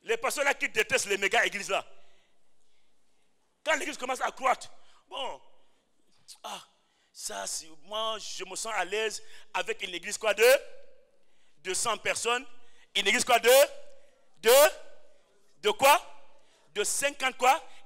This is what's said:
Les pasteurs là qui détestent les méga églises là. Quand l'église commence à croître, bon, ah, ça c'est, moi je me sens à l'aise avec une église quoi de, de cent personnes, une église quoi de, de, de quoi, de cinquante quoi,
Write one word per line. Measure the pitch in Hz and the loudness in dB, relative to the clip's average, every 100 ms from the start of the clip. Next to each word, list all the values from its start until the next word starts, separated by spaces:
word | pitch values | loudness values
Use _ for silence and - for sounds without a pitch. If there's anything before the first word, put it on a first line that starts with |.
Les | 180 226 | -4 -2
pasteurs | 254 302 | -2 0
là | 277 | 0
qui | 262 285 | 0 -2
détestent | 220 208 262 202 | -2 0 0 0
les | 196 | -2
méga | 196 220 | 2 2
églises | 185 196 180 | 0 -4 -4
là. | 185 - - - - _ - - - - - - - _ _ _ _ _ _ | -4 -4 -18 -20 -20 _ -20 -20 -20 -20 -20 -20 -20 _ _ _ _ _ _
Quand | - | -2
l'église | 302 - - | -2 -2 -8
commence | 254 254 | -6 -4
à | 240 | -4
croître, | - 254 - - - - - _ | -2 0 0 -4 -16 -18 -20 _
bon, | - 247 143 - - - _ _ _ _ _ - - | -10 -8 -10 -18 -20 -20 _ _ _ _ _ -20 -18
ah, | - 190 - _ _ _ _ | -14 -14 -16 _ _ _ _
ça | - - - 95 | -14 -12 -10 -8
c'est, | - 160 151 | -10 -12 -18
moi | 190 214 220 214 | -10 -6 -6 -8
je | - - | -10 -12
me | 185 | -10
sens | 185 220 | -10 -6
à | 214 | -4
l'aise | 175 208 220 - - - - | -4 -2 -4 -6 -12 -16 -8
avec | 185 180 214 | -6 -6 -6
une | 190 | -8
église | 175 185 196 | -8 -8 -4
quoi | 214 | -2
de, | 202 240 285 - - - - _ - - - - - | 4 6 6 2 -14 -14 -18 _ -20 -20 -20 -20 -16
de | 185 | -6
cent | 180 240 208 | -4 -2 -2
personnes, | 202 170 220 247 269 - - - - | -4 -4 -2 -2 -4 -12 -14 -18 -8
une | 196 196 | -2 2
église | 226 | 2
quoi | - 233 | 4 4
de, | 226 262 285 - - - - _ - - | 8 8 6 2 -14 -16 -20 _ -20 0
de, | 220 262 294 - - - - - _ _ - - | 6 8 8 4 -14 -16 -18 -20 _ _ -20 -4
de | 208 | -4
quoi, | 208 269 320 - - - - - _ - | 4 6 6 2 -16 -16 -18 -20 _ -12
de | 202 | -6
cinquante | 202 - 277 285 262 247 | -4 -2 -2 -2 -4 4
quoi, | 254 311 - - | 4 4 -2 -16